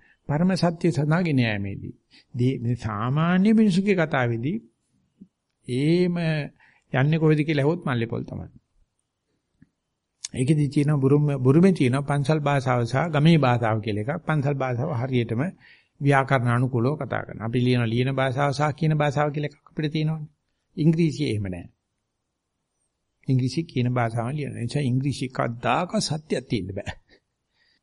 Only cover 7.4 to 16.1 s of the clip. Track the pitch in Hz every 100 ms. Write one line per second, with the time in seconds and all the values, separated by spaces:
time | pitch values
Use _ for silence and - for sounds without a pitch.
7.4 | 151 147 143 175 151 120 117 120 - 98
8.4 | 87 - _ _ _ _ _ _ _ _
9.4 | _ _ _ _ _ _ _ _ - 107
10.4 | 127 151 143 147 143 147 135 147 147 139
11.4 | 127 156 196 175 127 135 139 143 139 156
12.4 | 143 139 127 123 120 135 165 147 156 165
13.4 | 131 120 113 110 107 104 107 170 - 151
14.4 | 143 135 131 120 160 123 131 127 110 113
15.4 | 180 - - - _ _ 139